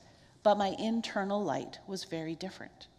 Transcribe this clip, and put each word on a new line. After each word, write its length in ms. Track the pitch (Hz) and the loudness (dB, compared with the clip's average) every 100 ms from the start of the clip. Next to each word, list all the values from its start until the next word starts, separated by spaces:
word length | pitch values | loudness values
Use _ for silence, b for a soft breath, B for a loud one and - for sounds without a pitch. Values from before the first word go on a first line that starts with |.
| b b b b | b b b b
but 160 | - 208 | 6 6
my 160 | 196 - | 4 0
internal 640 | 220 226 220 - 196 202 | 0 0 0 -2 0 0
light 360 | 196 143 131 - - | 0 0 -4 -10 -10
was 180 | 190 | -8
very 300 | - 165 160 | -6 -6 -6
different. 520 | 165 185 - - - - | -6 -8 -10 -16 -18 -20